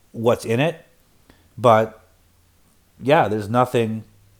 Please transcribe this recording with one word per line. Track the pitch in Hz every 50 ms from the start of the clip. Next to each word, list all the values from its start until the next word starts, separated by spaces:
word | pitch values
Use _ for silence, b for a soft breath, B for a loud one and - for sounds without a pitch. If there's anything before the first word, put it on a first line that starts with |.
| _ _
what's | - 120 110 120 110 - -
in | 110 113 120
it. | 143 170 160 - - _ _ _ _ _ _ _ b b b b b b _ 113
But, | 110 123 110 110 113 113 - - _ _ _ _ _ _ _ _ _ _ _ _ _ _ _ _ _ _ _ -
yeah, | 117 127 147 170 127 98
there's | 104 110 101 98
nothing, | 113 123 127 - - 120 113 110 110 110 110 - _ _ _ _ _ _